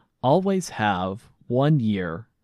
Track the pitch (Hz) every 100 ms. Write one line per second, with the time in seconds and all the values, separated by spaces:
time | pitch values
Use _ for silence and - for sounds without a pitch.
0 | _ _ 123 160 190 190 - - 107 92
1 | 92 98 - _ - 120 143 156 110 101
2 | 87 80 107 _